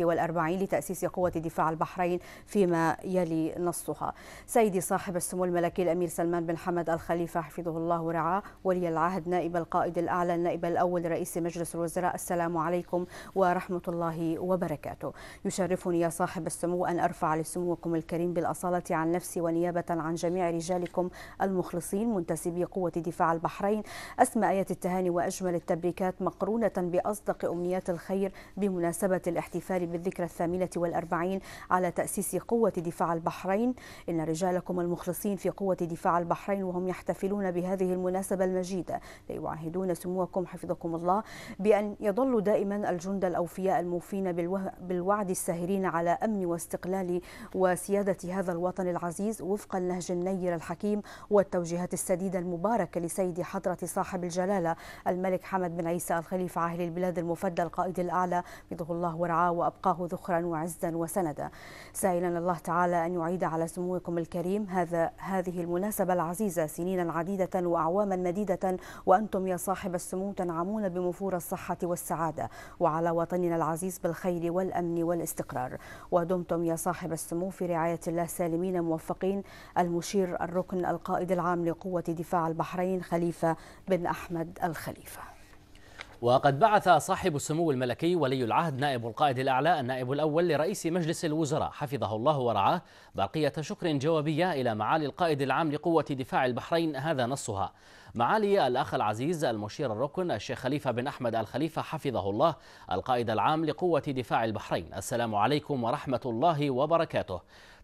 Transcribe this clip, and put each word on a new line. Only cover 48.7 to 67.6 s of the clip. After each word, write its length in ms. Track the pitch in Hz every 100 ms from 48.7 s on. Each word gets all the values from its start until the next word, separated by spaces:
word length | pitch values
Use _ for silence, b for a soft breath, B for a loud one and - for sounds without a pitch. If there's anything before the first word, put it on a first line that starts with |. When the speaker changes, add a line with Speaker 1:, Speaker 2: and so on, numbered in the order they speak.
| 180 180
Speaker 1:
العزيز 540 | 170 175 165 208 214
وفق 340 | 170 208 - 190
النهج 300 | 180 180 170
النير 440 | 175 180 190 180
الحكيم 480 | 170 - 165 208 208 - B B
والتوجيهات 600 | 208 185 180 165 170 175
السديدة 460 | 185 - 175 190 180
المباركة 600 | 175 170 202 233 175 180
لسيدي 440 | 170 - 185 175
حضرة 340 | 175 190 196 170
صاحب 400 | 175 196 170 185
الجلالة 520 | 175 175 185 202 165 165 B B -
الملك 380 | 180 190 185
حمد 320 | - 190 180 170
بن 100 | 165
عيسى 320 | 175 - 170
آل 60 |
خليفة 360 | 156 185 180 175
عاهل 200 | 170 170
البلاد 380 | 175 170 185 175
المفدى 440 | 170 165 196 175
القائد 380 | 165 - 180 180
الأعلى 420 | 180 170 180 175 180 B B
حفظه 240 | 175 165
الله 220 | 170 175 160
ورعاه 340 | 175 165 175
وأبقاه 580 | 170 156 - 190 165 175
ذخرا 340 | 185 - 170 175
وعزا 500 | 160 175 165 170 165
وسندا، 540 | 165 196 165 139 147 B B B B
سائلا 460 | - 196 175 180 170
الله 200 | 175 165
تعالى 480 | - 170 175 175 165
أن 80 |
يعيد 300 | 180 165 180
على 240 | 175 165 165
سموكم 500 | 185 180 180 - 170
الكريم 480 | 160 180 175 208 202
هذا، 400 | 185 170 170 165 -
هذه 440 | 175 190 180 175
المناسبة 520 | 170 175 208 208 185
العزيزة 540 | 180 160 180 208 170 151
سنينا 460 | - 180 185 170
عديدة 560 | 160 170 196 180 190